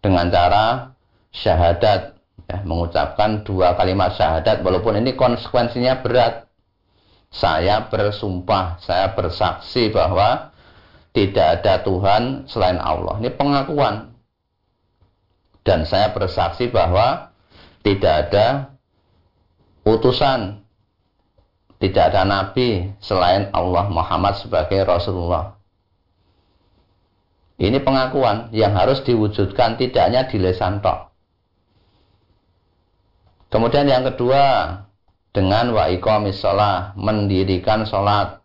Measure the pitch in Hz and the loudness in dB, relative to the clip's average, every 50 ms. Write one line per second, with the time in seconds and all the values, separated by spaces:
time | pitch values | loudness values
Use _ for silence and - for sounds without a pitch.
0 | - 101 95 87 87 87 90 90 87 90 98 104 110 113 120 131 127 - - _ | 2 2 2 2 2 2 2 2 2 4 4 4 2 2 0 -4 -6 -14 -20 _
1 | _ _ _ _ _ _ _ - - 107 87 85 85 85 85 - - 110 101 95 | _ _ _ _ _ _ _ -6 -2 0 2 2 4 2 2 2 2 2 2 2
2 | - - - _ _ _ _ - - _ - 95 101 87 82 85 85 82 - 78 | -2 -8 -18 _ _ _ _ -20 -16 _ -10 -10 -6 -6 -4 -4 -4 -2 -2 -4
3 | 73 71 - - 104 110 110 107 104 - 98 92 90 87 87 - 92 92 92 98 | -4 -4 -2 -2 0 0 0 -4 -6 -4 -2 2 2 2 4 2 0 0 2 0
4 | 92 92 - - 87 76 80 82 80 - 110 - - 92 92 90 - 113 107 104 | 0 0 0 0 0 0 0 0 2 0 0 2 0 0 0 0 0 0 0 0
5 | 117 135 127 - 135 123 120 110 - - - 123 123 117 - 123 123 127 131 127 | 0 -2 0 2 2 0 0 0 -6 -2 0 0 0 0 -2 -2 0 0 0 0
6 | - - 120 127 117 113 - - - _ _ _ _ _ _ _ _ _ _ _ | -2 0 2 4 4 2 0 -6 -14 _ _ _ _ _ _ _ _ _ _ _
7 | _ _ _ _ _ _ - - - 95 80 78 85 95 104 110 - - - 107 | _ _ _ _ _ _ -6 -2 0 0 0 2 0 0 0 0 -2 -4 -4 -2
8 | - 104 101 - - 101 92 90 90 - 107 95 92 87 85 - - - 90 90 | -2 -2 -4 -4 -6 -6 -6 -6 -2 -2 0 0 0 -4 -6 -10 -6 -4 -2 0
9 | 98 95 - - 95 - 87 - 104 87 82 - - - - 120 117 107 - 101 | 0 0 -2 -2 -4 -4 -2 -2 -2 -2 -2 -6 -12 -6 -2 0 0 2 2 0
10 | 82 76 87 90 101 113 127 135 - - _ _ _ - - - _ _ _ - | 0 2 2 2 2 2 2 -2 -6 -14 _ _ _ -20 -20 -20 _ _ _ -20
11 | _ _ _ - 101 95 101 120 - 78 85 85 - 104 95 92 - 101 95 90 | _ _ _ 0 0 0 2 2 2 2 2 2 2 0 0 0 0 -2 -2 0
12 | 98 98 101 110 120 127 135 - 135 - - 113 98 90 90 85 - - 80 - | 2 2 2 2 0 -2 -6 -10 -12 -10 -4 -2 0 0 0 -2 -2 -4 -4 -4
13 | - - - 104 110 120 - - 143 143 143 139 135 - 156 143 135 113 101 107 | -4 -6 -6 -4 -6 -6 -4 -2 -2 0 0 0 -2 -2 -2 0 0 0 -2 -6
14 | - - - _ _ _ _ _ _ _ _ _ _ _ _ _ _ _ _ _ | -10 -14 -20 _ _ _ _ _ _ _ _ _ _ _ _ _ _ _ _ _
15 | _ _ _ _ _ _ _ _ _ _ _ _ _ - 95 82 78 - - 92 | _ _ _ _ _ _ _ _ _ _ _ _ _ 0 0 0 0 -2 0 0
16 | 107 - - - - 87 - - 90 85 - - 123 117 - 107 85 85 87 98 | 0 0 0 -4 -6 -4 -2 -2 -4 -4 -4 -4 -6 -2 0 0 0 2 2 2
17 | 113 127 143 175 - - _ _ _ _ _ - - - _ _ _ 104 98 98 | 2 2 0 -4 -8 -18 _ _ _ _ _ -20 -20 -20 _ _ _ 0 0 2
18 | - 90 78 85 - - 95 101 107 117 135 143 139 - - _ _ _ _ _ | 2 2 2 2 0 0 2 2 2 2 2 -2 -6 -10 -16 _ _ _ _ _
19 | _ _ _ _ _ _ _ _ _ _ _ _ _ _ _ _ _ 107 110 110 | _ _ _ _ _ _ _ _ _ _ _ _ _ _ _ _ _ 2 2 4
20 | - 127 - - - 139 131 123 104 95 104 107 _ _ _ _ _ _ _ _ | 4 2 2 2 0 0 0 -2 -4 -6 -10 -12 _ _ _ _ _ _ _ _
21 | _ _ _ _ _ _ _ _ _ _ _ _ _ _ _ _ - 98 - 90 | _ _ _ _ _ _ _ _ _ _ _ _ _ _ _ _ -2 0 2 2
22 | 82 82 - 98 95 98 101 98 95 95 - 127 127 120 110 92 90 98 101 _ | 2 4 4 2 2 2 0 0 -2 -4 -2 0 0 0 0 -2 -4 -6 -10 _
23 | - - 101 92 90 87 92 101 104 98 - 87 87 92 90 87 90 104 82 82 | -8 -4 0 0 2 2 2 2 0 -2 -4 -4 -2 0 0 0 0 0 -2 -4
24 | 80 - 87 80 92 101 98 - - - 87 82 76 - 98 98 95 - 90 90 | -2 -2 -2 0 0 0 -2 -4 -8 -4 -2 -2 -2 0 0 0 2 2 0 0
25 | - - 92 92 87 85 87 80 95 - - _ _ _ _ _ _ _ _ _ | 0 -4 -4 -4 -2 -2 -2 -4 -4 -8 -12 _ _ _ _ _ _ _ _ _
26 | _ _ _ _ _ _ _ _ _ _ _ _ _ _ _ _ _ _ _ _ | _ _ _ _ _ _ _ _ _ _ _ _ _ _ _ _ _ _ _ _
27 | _ _ _ _ _ _ _ _ _ _ _ _ - 98 120 139 135 135 135 131 | _ _ _ _ _ _ _ _ _ _ _ _ 0 0 0 2 0 2 0 2
28 | 131 131 135 143 131 117 104 107 120 117 113 107 113 - 104 92 92 120 135 135 | 0 0 0 0 2 2 0 0 -4 -6 0 0 2 2 4 2 2 2 2 0
29 | - - 120 113 107 104 104 - 101 95 - - 123 113 113 117 131 127 - 123 | 0 0 0 2 2 0 0 -2 -2 -2 2 0 0 0 2 -2 -4 -2 2 2
30 | 101 87 117 127 131 - - 107 92 92 92 92 104 104 101 101 - 92 - - | 2 2 2 0 -2 -2 -2 -2 0 0 0 0 -2 -4 -4 -2 -2 -2 -2 -2
31 | - - _ _ _ _ _ _ _ _ _ _ _ _ _ _ _ _ _ _ | -8 -18 _ _ _ _ _ _ _ _ _ _ _ _ _ _ _ _ _ _
32 | _ _ _ _ _ _ _ _ _ _ _ _ _ _ _ _ _ _ _ _ | _ _ _ _ _ _ _ _ _ _ _ _ _ _ _ _ _ _ _ _
33 | _ _ _ _ _ _ _ _ _ _ - 110 113 117 127 143 143 143 135 127 | _ _ _ _ _ _ _ _ _ _ -2 0 0 2 2 2 4 4 2 2
34 | 127 131 123 - 123 123 131 139 139 139 127 107 85 76 87 98 - _ _ _ | 2 0 -4 -2 0 2 4 4 4 4 4 2 0 -2 -6 -10 -12 _ _ _
35 | _ _ _ _ _ _ _ 104 95 95 101 110 120 123 117 104 73 73 90 90 | _ _ _ _ _ _ _ 0 2 2 2 2 2 2 2 0 2 0 0 0
36 | - 113 107 104 104 98 98 - - 98 98 98 104 104 98 90 98 101 98 98 | 0 0 0 2 0 -2 -4 -2 -2 0 2 2 2 2 0 -2 -4 -8 -10 -6
37 | 98 104 107 107 101 101 95 92 98 95 95 87 - - 110 110 110 107 - 98 | -4 -2 0 0 0 2 2 2 2 2 0 -2 0 0 0 0 0 -2 -2 -2
38 | 101 104 104 104 98 - - - | 0 0 0 0 -2 -4 -8 -16